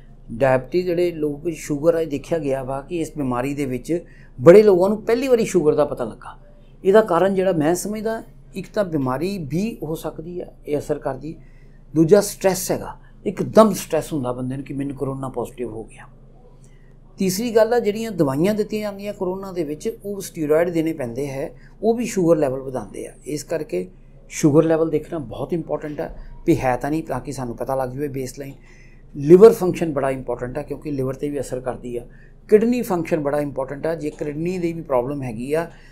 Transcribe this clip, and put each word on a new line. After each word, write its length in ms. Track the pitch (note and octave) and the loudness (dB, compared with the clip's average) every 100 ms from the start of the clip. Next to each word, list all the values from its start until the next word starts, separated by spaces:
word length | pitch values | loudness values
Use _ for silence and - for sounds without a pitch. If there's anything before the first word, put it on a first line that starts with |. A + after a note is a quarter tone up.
| - - - | -20 -20 -10
ਡਾਇਬਟੀਜ਼ 540 | A2+ C3+ B2+ B2+ F3+ F3+ | 0 4 4 2 -2 0
ਜਿਹੜੇ 260 | E3+ F3 | 0 0
ਲੋਕ, 380 | D#3+ D3+ C#3+ E3+ | 0 -4 -2 -6
ਸ਼ੂਗਰ 460 | D#3 - C#3+ E3 E3 | -6 -4 0 2 2
ਆ, 80 | |
ਦੇਖਿਆ 340 | D#3+ C#3 - E3 | 0 -4 -2 -2
ਗਿਆ 260 | C#3 C3+ | 0 -2
ਵਾ 180 | B2+ C3+ | -2 -6
ਕਿ 180 | - F3 | -6 -6
ਇਸ 120 | D#3 D3+ | -4 -4
ਬਿਮਾਰੀ 360 | C3 B2 C3+ | -2 -2 -2
ਦੇ 120 | C#3+ C3+ | -2 -4
ਵਿੱਚ 400 | B2 - E3+ - - - - | -4 -4 -4 -4 -20 -18 4
ਬੜੇ 220 | C#3 G3 | 10 10
ਲੋਕਾਂ 260 | G#3+ F#3+ G3 | 10 6 4
ਨੂੰ 120 | G#3+ | 0
ਪਹਿਲੀ 260 | A3 A#3+ C4 | 0 0 2
ਵਾਰੀ 180 | A#3 G#3+ | 2 4
ਸ਼ੂਗਰ 300 | F3+ D3+ C#3+ | 2 2 2
ਦਾ 100 | C#3+ | 2
ਪਤਾ 180 | C3 | 0
ਲੱਗਾ। 360 | A2+ - - - - - - - F#3+ | -6 -8 -18 -20 -20 -20 -20 -4 4
ਇਹਦਾ 160 | G#3 | 6
ਕਾਰਨ 340 | F#3 E3+ G3 F#3+ | 6 4 2 2
ਜਿਹੜਾ 160 | F#3 | 2
ਮੈਂ 240 | E3+ D3 F3 | 2 2 0
ਸਮਝਦਾ, 480 | A3 G#3+ G#3+ A3+ - - - G3 | -2 -6 -4 -6 -10 -20 -14 -12
ਇੱਕ 120 | F#3 | -6
ਤਾਂ 120 | G#3+ F#3 | -4 -2
ਬਿਮਾਰੀ 520 | D#3 C3 C3 F3+ G3+ | 0 -2 -2 -2 -4
ਵੀ 400 | C3+ D#3+ A3 - | -4 -4 -4 -4
ਹੋ 120 | D3+ D#3+ | -8 -6
ਸਕਦੀ 440 | D#3+ - D#3+ F3 | -8 -10 -10 -10
ਆ, 60 | - - - | -12 -12 -6
ਇਹ 100 | C#3+ | -4
ਅਸਰ 220 | - C#3+ | -4 -6
ਕਰਦੀ, 360 | C#3+ C3 - - - - - - - D#3 | -6 -8 -10 -14 -18 -20 -20 -20 -4 2
ਦੂਜਾ 260 | D#3+ - | 6 6
ਸਟ੍ਰੈਸ 500 | - - F#3+ F3+ - | 4 0 0 0 -2
ਹੈਗਾ, 280 | B2+ - - - - G3+ | -4 -6 -14 -20 -10 -6
ਇੱਕਦਮ 480 | F3+ B2+ G#3 A3 | -4 2 6 6
ਸਟ੍ਰੈਸ 400 | F3 - D#3 D3 | 4 -2 -2 -2
ਹੁੰਦਾ 180 | D#3 B2 | -4 -4
ਬੰਦੇ 240 | B2 B2+ C3+ | -4 -4 -6
ਨੂੰ 100 | C3 | -8
ਕਿ 80 | |
ਮੈਨੂੰ 220 | C#3 C#3 C3+ | -6 -6 -4
ਕਰੋਨਾ 320 | C3+ C3+ C3 | -6 -4 -6
ਪੋਜ਼ਿਟਿਵ 400 | B2 G#2+ - A#2 | -6 -6 -6 -8
ਹੋ 140 | A2 | -8
ਗਿਆ। 200 | G#2 - - - - - - - - - - - - - | -12 -16 -20 -20 -20 -20 -20 -20 -20 -20 -20 -20 -14 -4
ਤੀਸਰੀ 380 | F#3+ F#3 B3 A3 | -2 0 2 4
ਗੱਲ 180 | A3 | 6
ਆ, 60 | A#3+ | 4
ਜਿਹੜੀਆਂ 320 | G#3 G#3+ A3+ | 2 -2 -4
ਦਵਾਈਆਂ 420 | F3 C#3+ C3+ F#3 | 0 0 2 2
ਦਿੱਤੀਆਂ 280 | G#3+ G#3 G#3+ | 0 -2 -4
ਜਾਂਦੀਆਂ 320 | G#3 G3 G3+ | -6 -8 -10
ਕਰੋਨਾ 380 | G3+ F3+ F#3+ G3 | -6 -6 -6 -6
ਦੇ 120 | F3 | -6
ਵਿੱਚ, 340 | D3 D3+ A3+ - G3+ | -6 -4 -6 -8 -8
ਉਹ 160 | G3 | -10
ਸਟੀਰੋਇਡ 480 | - E3+ D3 D#3 F3 | -10 -4 2 2 2
ਦੇਣੇ 240 | E3 D#3+ | 0 -2
ਪੈਂਦੇ 340 | D#3 A#2+ A#2 C#3+ | -2 -6 -6 -6
ਹੈ, 320 | C3+ D#3 - - - | -6 -8 -10 -20 -4
ਉਹ 120 | G#3+ | 0
ਵੀ 120 | A#3 A3 | 0 0
ਸ਼ੂਗਰ 300 | F#3+ E3 D#3 | 0 2 4
ਲੈਵਲ 240 | C#3 C3+ | 2 -2
ਵਧਾਉਂਦੇ 480 | C3+ B2+ G2+ - - | -6 -8 -8 -12 -14
ਆ। 60 | - - | -14 -8
ਇਸ 180 | D3 | -8
ਕਰਕੇ 480 | - D#3+ D3+ F3+ F#3 - - - - | -6 -8 -4 -6 -6 -12 -20 -20 -16
ਸ਼ੂਗਰ 340 | - D#3+ D3 | 0 4 6
ਲੈਵਲ 260 | D#3+ D#3+ D#3+ | 4 2 2
ਦੇਖਣਾ 280 | D3 - E3+ | -2 -4 -10
ਬਹੁਤ 360 | A2+ G2+ C#3 | -10 -8 -6
ਇੰਪੋਰਟੈਂਟ 480 | E3+ - D3 D3+ D3 | -6 -6 -8 -8 -10
ਆ 80 | - - - - - | -10 -10 -16 -6 0
ਵੀ 140 | C#3+ | 2
ਹੈ 180 | C3 B2 | 2 -2
ਤਾਂ 120 | C#3 | -2
ਨਹੀਂ, 140 | D#3 | -4
ਤਾਂ 160 | D#3+ B2+ | -4 -6
ਕਿ 120 | C#3+ | -8
ਸਾਨੂੰ 260 | B2+ B2 A2 | -8 -8 -8
ਪਤਾ 180 | B2+ C3+ | -4 -2
ਲੱਗ 140 | B2+ | -2
ਜਾਵੇ 180 | C3 D3 | -4 -6
ਬੇਸਲਾਈਨ। 460 | C3+ B2+ C#3 C#3 - - - - - - D3 | -6 -8 -10 -14 -16 -20 -20 -20 -20 -16 0
ਲਿਵਰ 360 | C#3+ F#3 A3+ | 6 10 10
ਫੰਕਸ਼ਨ 400 | - F3+ - E3 | 8 0 -2 -2
ਬੜਾ 160 | C#3 C3+ | -2 -2
ਇੰਪੋਰਟੈਂਟ 480 | C3 B2+ B2 B2 C#3 | -4 -6 -6 -6 -8
ਆ 40 | |
ਕਿਉਂਕਿ 300 | C#3 C#3 D#3 | -8 -10 -8
ਲਿਵਰ 220 | C#3 C3 | -4 -4
'ਤੇ 160 | C3 D3 | -4 -6
ਵੀ 100 | C#3+ | -6
ਅਸਰ 200 | B2 B2+ | -6 -6
ਕਰਦੀ 380 | B2+ A2+ B2 A#2+ | -6 -8 -8 -10
ਆ। 80 | - - - - - | -10 -20 -20 -12 4
ਕਿਡਨੀ 340 | G#3+ A3+ B3 | 4 4 0
ਫੰਕਸ਼ਨ 380 | G#3+ F3 E3 E3 | 0 -2 0 -2
ਬੜਾ 200 | C#3 D3 | 0 -2
ਇੰਪੋਰਟੈਂਟ 480 | D3 C3 C3+ C#3 D3+ | -2 -4 -8 -4 -4
ਆ, 80 | E3 | -4
ਜੇ 140 | D3+ | -6
ਕਿਡਨੀ 480 | - D3+ D3 E3+ F#3 | -6 -8 -4 -4 -2
ਦੀ 160 | E3+ | -4
ਵੀ 80 | E3 | -4
ਪ੍ਰੋਬਲਮ 420 | D3 B2+ B2 D3 | -2 0 0 -4
ਹੈਗੀ 300 | B2+ A2 C3 | -6 -8 -2
ਆ 180 | D3+ E3+ - - | -2 -4 -10 -20